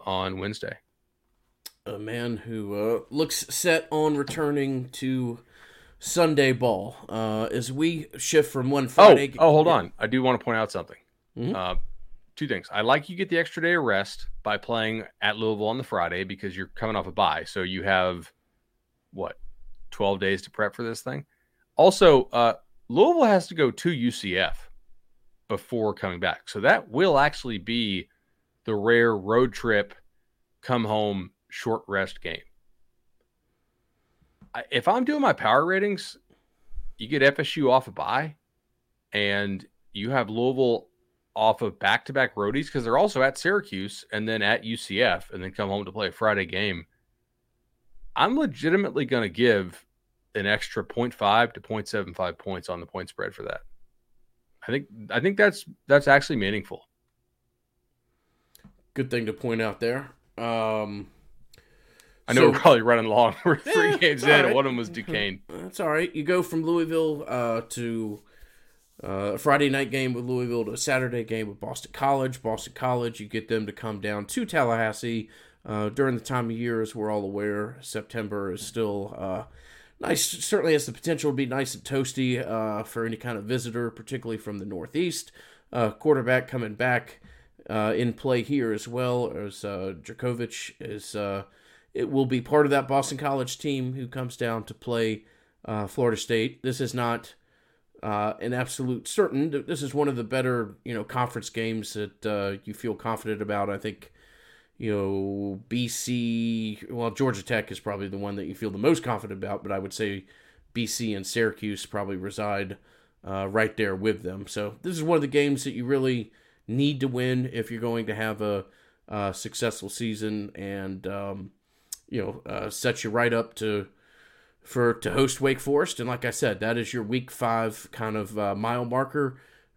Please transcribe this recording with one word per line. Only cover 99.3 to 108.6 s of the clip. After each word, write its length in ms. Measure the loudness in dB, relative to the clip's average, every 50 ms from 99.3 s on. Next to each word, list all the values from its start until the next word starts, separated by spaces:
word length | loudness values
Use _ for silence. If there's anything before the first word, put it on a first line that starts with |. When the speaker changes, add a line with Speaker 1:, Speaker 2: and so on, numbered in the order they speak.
| 2 0 0 0
Speaker 2:
Th-, 140 | -2 -4 -4
this 180 | -4 -6 -4 -4
is 100 | -4 0
one 140 | 0 0 0
of 80 | 0
the 80 | -2 -4
better, 540 | -2 -2 0 0 0 0 0 -2 -4 -8 _ _
you 100 | -8 -6
know, 100 | -6 -6
conference 460 | -4 -2 -2 -2 0 -2 -8 -10 -8
games 440 | -6 -4 -4 -2 -4 -4 -6 -8 -6
that, 320 | -6 -6 -8 -8 _ -4
uh, 320 | -2 -2 0 -2 -2 -4 -6 _
you 100 | -14 -14
feel 220 | -6 -4 -6 -6
confident 460 | -4 -4 -4 -4 -4 -4 -4 -4 -4
about. 280 | -2 -4 -2 -2 -2 -2
I 80 | -4 -4
think, 340 | -6 -8 -10 -10 -18 -20 _ _ _ _ _ _ _ _ -20 _ _ _ _ _
you 180 | -4 -2 -2
know, 640 | 0 0 0 0 -2 -2 -2 -4 -4 -4 -6 -6 -8 -8 _
B 200 | -4 -4 -4 -4
C, 880 | -6 -6 -4 -4 -2 -2 0 0 0 0 0 0 -2 -2 -4 -6 -8 -10 -12 -10
well, 220 | -8 -4 -4 -4
Georgia 320 | 0 0 0 0 0 -2 -4
Tech 280 | -2 -2 -2 -2 -4
is 80 | -10 -10
probably 280 | -6 -6 -6 -6 -6 -6
the 100 | -6 -6
one 200 | -6 -6 -6 -6
that 80 | -8
you 100 | -8 -8
feel 160 | -6